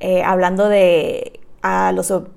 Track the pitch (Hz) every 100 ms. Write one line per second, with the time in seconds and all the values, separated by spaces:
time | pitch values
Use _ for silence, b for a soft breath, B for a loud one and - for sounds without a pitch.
0 | - 180 175 185 180 190 208 202 180 170
1 | 147 - - - - - 190 185 185 185
2 | 185 185 165